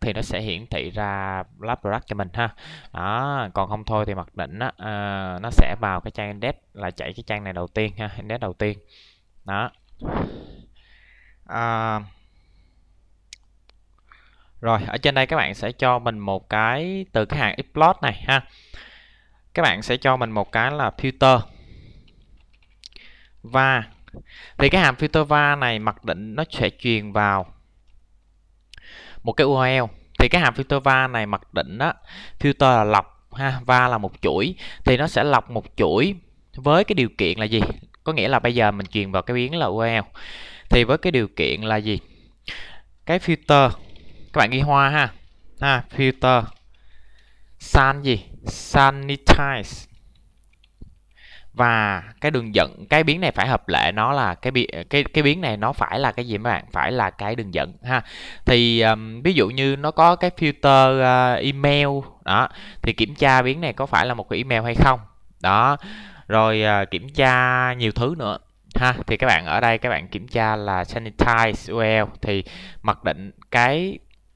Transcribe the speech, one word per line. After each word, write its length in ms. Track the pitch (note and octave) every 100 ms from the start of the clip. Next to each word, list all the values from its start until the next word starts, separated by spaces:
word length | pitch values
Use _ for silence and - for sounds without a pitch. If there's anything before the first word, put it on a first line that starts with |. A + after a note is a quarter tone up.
thì 120 | A2+
nó 80 | G#2
sẽ 200 | - F2+
hiển 260 | G#2+ F2 A#2
thị 220 | E2+ C#2
ra 540 | G#2+ G#2 G2 F#2+ F#2+ F2+ -
class 220 | G#2+ B2
product 260 | G2+ A2 -
cho 80 | G2+
mình 140 | F#2
ha. 160 | A#2 A#2 - - - -
Đó, 540 | E2 F#2 A2+ C#3 C#3 G#2+
còn 160 | G2 G2
không 140 | G#2+ G#2+
thôi 200 | A2 G#2
thì 60 |
mặc 220 | F#2+ F2 -
định 240 | D2 F#2+
á, 120 | B2+ -
à, 600 | G#2 G#2 G2+ G2 F#2+ F2+
nó 80 | G#2+
sẽ 240 | - - F2
vào 200 | G#2+ F#2
cái 100 | A2
trang 160 | - G#2
index 280 | G#2 A#2 - _
là 180 | G2+ F#2
chạy 220 | - C2+
cái 100 | G2 -
trang 160 | G#2
này 100 | G2
đầu 140 | F2+ F2
tiên 260 | A2 G#2+ G2+
ha, 120 | G#2+ G2+
index 220 | G#2 A#2+
đầu 140 | G#2
tiên. 240 | F2+ G#2 G2+ _ _ _ _ _ _ -
Đó. 260 | G3 E3 - _ - - - - - - - - _ _ - _ _ _ _ -
À, 540 | A2+ A#2 A2+ A2+ G#2+ G#2 - _ _ _ _ _ _ _ _ _ _ _ - _ _ _ _ _ _ _ - _ _ _ -
rồi, 180 | A2+ A2+ -
ở 100 | -
trên 180 | D3 C3+
đây 100 | C3
các 100 | D#3
bạn 180 | F2
sẽ 180 | G2+ A2
cho 280 | A#2+ B2+ B2
mình 200 | A#2 G#2+
một 300 | G2+ F#2+ -
cái 560 | G#2+ A2 C3 F3 F#3+ F#3+
từ 140 | A2+ G#2+
cái 140 | D3
hàng 160 | A2 -
export 400 | - D3 D#3+ F#3+
này 220 | C3+ G2+ -
ha. 180 | C3+ - - _ - - - _ _ _ _ _
Các 80 | -
bạn 200 | D#3 F#2
sẽ 160 | A2 B2+
cho 200 | C#3 B2+
mình 140 | A2+
một 200 | G#2+ G2
cái 200 | A2 B2
là 200 | D3 A#2 -
filter. 420 | C3+ - C3+ B2+ - - - - - - - _ _ - _ _ _ _ - - - - _ -
Và 400 | A2+ C3 C3+ B2+ A2 - - - - - - -
thì 120 | C#3
cái 120 | F#3
hàm 140 | E3 C3
filter 280 | D3+ D#3+
va 320 | D3 D3 D3 C#3+
này 240 | B2+ A2
mặc 260 | G#2+ G#2 A2+
định 300 | E2+ G#2+ C#3+
nó 80 | D#3+
sẽ 200 | - G2
truyền 420 | - B2 A2+ G#2
vào 340 | G#2 G#2 G2 F2+ - _ _ _ - _ _ _ _ _ _ _ - - - - -
một 100 | A#2
cái 120 | - C#3+
U 180 | C3
R 40 | B2+ C3
L. 20 | A#2 - - -
Thì 80 | -
cái 120 | F3
hàm 120 | C#3+
filter 260 | A2+ C3+ C#3
va 280 | C3+ C3 C3
này 180 | A#2+ G#2
mặc 280 | G2+ -
định 240 | - C#2+ G2+
á, 160 | D#3 - - - - -
filter 380 | C#3+ C#3 C3+ A#2+
là 60 |
lọc 500 | G#2 G#2 - _ _ -
ha, 240 | C3+ C3 B2
va 220 | B2+ B2+
là 100 | A#2
một 140 | G2 -
chuỗi, 340 | F2+ D#2 C3 F#3 - - -
thì 120 | B2+
nó 100 | D3+
sẽ 160 | -
lọc 280 | C#3+ C3 -
một 140 | A#2 - -
chuỗi 400 | F#2 F#2 E3+ F#3+ - _ _ -
với 280 | C3+ E3
cái 100 | G#3
điều 160 | F#3 A#2 -
kiện 220 | F#2 F#2+
là 60 | G#2+
gì? 160 | A2+ G2+ - - _
Có 100 | -
nghĩa 140 | D#3 G#2
là 120 | B2+
bây 160 | A#2+ A#2+
giờ 160 | G#2+
mình 160 | G2+ F#2+
truyền 240 | G#2+ G2
vào 100 | F#2+
cái 140 | F2+ B2
biến 200 | B2+ E3
là 100 | B2+
U 160 | G#2
R 60 | A2+
L. 160 | A2+ - - - - - - -
Thì 140 | B2
với 140 | A#2 D#3
cái 140 | F#3
điều 160 | C3 G#2
kiện 340 | - D2 D#2
là 140 | A2 G#2+
gì? 240 | G#2+ G2+ - - - _ - - - - - _ -
Cái 140 | F3+
filter, 500 | - D#3+ - D3 C3 - - - - - -
các 60 | D3+
bạn 100 | A2
ghi 100 | C3
hoa 300 | D3 C#3 C#3
ha. 200 | D3+ C3 - - - - -
Ha, 220 | C#3 C3 - -
filter 460 | C3 B2+ B2+ B2 A2+ - _ - - - - - _ _ - -
san 420 | - D3 C3+ C#3
gì? 240 | C3+ A2+ - -
Sanitize. 1400 | - - - C#3+ C#3 C#3 C#3 C#3 - - C#3 B2+ G2 - - - - _ _ _ _ _ _ _ - - _ _ - - -
Và 500 | - A#2+ A2+ G#2 F#2+ G#2+ -
cái 100 | D3+
đường 240 | C3+ A2+ G#2
dẫn, 300 | D2 - -
cái 140 | D3+
biến 180 | D#3+ D#3+
này 100 | E3+
phải 160 | - A2+
hợp 220 | A#2+ -
lệ, 220 | D2+ C2+
nó 200 | G#2 A#2
là 240 | C#3+ A2 E2+
cái 160 | B2+
bi-, 160 | B2+ F#2+ - F2
cái, 140 | C#3+
cái 200 | C#3 D#3
biến 180 | C#3+ E3
này 160 | D#3 G#2+
nó 160 | A2
phải 260 | C#3+ - A2
là 120 | C3+
cái 160 | A2+ A#2+
gì 100 | G#2
mấy 160 | A#2
bạn? 120 | F#2 -
Phải 200 | - C#2
là 180 | B2 G2
cái 260 | - G2+ A#2+
đường 180 | G2+
dẫn 200 | E2 D2+ -
ha. 200 | A#2+ B2+ - - - - -
Thì, 360 | B2 A#2 A#2
ừm, 400 | A2 A2 A2 A2+
ví 120 | D#3
dụ 160 | E3 G2+
như 260 | C3 C3+ C3+
nó 160 | D3+
có 240 | D#3 E3+ F3
cái 160 | F3+ -
filter, 640 | D#3 C#3+ C#3 C#3 C3 C3+
à, 320 | B2+ B2+ B2+
email 540 | B2 C3+ C#3 C#3+ C#3+ C#3+ C#3 C3+ - -
đó, 220 | G2+ B2 - - -
thì 120 | A#2
kiểm 220 | - A2 D3
tra 260 | C#3+ C3
biến 200 | B2+ D3
này 120 | D#3+
có 120 | A2 C#3
phải 200 | E2 A#2+
là 80 |
một 160 | A#2 -
cái 80 | F#2
email 260 | C3 A#2
hay 120 | A#2 A#2
không. 240 | C3+ B2+ - - - -
Đó. 360 | F#2 G2+ B2+ C#3+ G3 G#3 - - -
Rồi, 360 | A2 A2 A2
à, 220 | G#2+ G2+ G2
kiểm 240 | F2+ C3+
tra 640 | C#3+ C3 B2+ B2+ B2+ B2+
nhiều 180 | B2 A2+
thứ 240 | - B2 E3
nữa 200 | G#2+ G2 - _ _ -
ha. 180 | B2+ B2 -
Thì 100 | A2
các 100 | B2+
bạn 180 | E2+ E2+
ở 140 | F2+
đây 180 | A#2 A2+
các 120 | B2
bạn 180 | F2 F2
kiểm 200 | G2+ B2
tra 280 | A#2+ A2 G#2+
là 280 | G#2 F#2
sanitize 920 | E2+ A#2+ A2+ - A#2+ A2+ A2+ G2 -
U 60 | A2+
R 300 | A2 A2 G2+
L 80 | -
thì 220 | G#2+ G2 - - - -
mặc 220 | - -
định 280 | F2+ D2+ G2 - -
cái, 480 | B2 B2 D3+ F#3 - - _ _